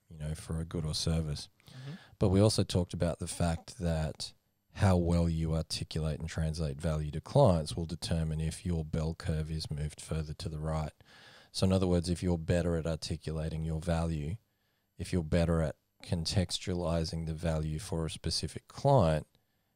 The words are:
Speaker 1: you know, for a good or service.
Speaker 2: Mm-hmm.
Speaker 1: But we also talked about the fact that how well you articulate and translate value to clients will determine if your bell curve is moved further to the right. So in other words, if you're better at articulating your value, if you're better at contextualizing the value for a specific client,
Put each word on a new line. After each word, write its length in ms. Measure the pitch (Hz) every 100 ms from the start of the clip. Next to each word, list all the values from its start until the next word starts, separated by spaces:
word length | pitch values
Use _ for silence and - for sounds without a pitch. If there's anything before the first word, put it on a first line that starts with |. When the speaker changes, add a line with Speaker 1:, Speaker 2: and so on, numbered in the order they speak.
| -
Speaker 1:
you 80 | 80
know, 160 | 76
for 240 | 78 - 80
a 60 |
good 200 | 82 90
or 100 | 78
service. 520 | - 85 82 78 73 - _ -
Speaker 2:
Mm-hmm. 220 | 127 135 175 - -
Speaker 1:
But 100 | 104
we 120 | 95
also 220 | 107 -
talked 300 | 92 92 87
about 260 | 85 85 -
the 80 | 85
fact 500 | - 87 82 - -
that 560 | 85 80 78 - - - _ _ _
how 240 | - 98 90
well 320 | 85 85 85
you 240 | 82 80
articulate 680 | 80 - - - 80 78 73
and 80 | 80
translate 540 | - 80 78 76 69
value 300 | 82 78 76
to 100 | 76
clients 560 | - 139 120 85 76 -
will 80 |
determine 560 | 82 82 - 82 80 78
if 240 | 80 -
your 180 | 90 82
bell 300 | 78 82 80
curve 380 | 82 - 78 78
is 180 | 80 -
moved 320 | 73 76 -
further 320 | - 80 76
to 160 | 76 -
the 100 | 76
right. 340 | 78 78 78 - - - - - -
So 120 | -
in 80 | 95
other 140 | 95 92
words, 200 | 87 85
if 160 | 85
you're 140 | 92 85
better 400 | 82 87 85 82
at 100 | 80
articulating 800 | 80 - 80 80 78 80 80
your 160 | 80 80
value, 560 | 85 82 82 78 73 107 _ _ _ _ _ -
if 140 | 92
you're 120 | 92
better 380 | 78 87 82 82
at 140 | 76 - _ -
contextualizing 1200 | - 85 80 95 87 - - 87 82 85 80 82
the 80 | 80
value 440 | 78 82 78 78 78
for 280 | - 82
a 40 | 80
specific 600 | - 82 - 92 - _
client, 580 | - 139 135 82 78 - _ _ _ _